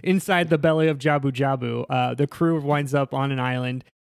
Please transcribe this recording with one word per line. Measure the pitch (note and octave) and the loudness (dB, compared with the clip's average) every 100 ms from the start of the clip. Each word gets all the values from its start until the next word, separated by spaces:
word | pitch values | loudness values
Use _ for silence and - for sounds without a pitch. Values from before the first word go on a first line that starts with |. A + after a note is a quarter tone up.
inside | F3+ F#3+ - F3+ E3+ | 0 0 2 0 2
the | D#3+ | 2
belly | D#3+ D#3+ D#3+ | 4 4 2
of | C#3+ | 2
Jabu | C#3+ D3 C#3 | 0 2 0
Jabu. | B2+ C#3 C3+ A#2+ A#2 B2 | 0 0 0 -2 -6 -2
Uh, | B2+ B2 | -2 -2
the | A#2+ C#3+ | 0 -4
crew | - E3+ D#3+ | 0 0 0
winds | C#3+ D3 C#3+ | 0 -2 0
up | C#3+ C3+ | 0 0
on | C3+ C#3 | -2 -2
an | C3+ | -2
island | B2+ B2+ B2+ B2+ - _ | -2 -2 -4 -6 -10 _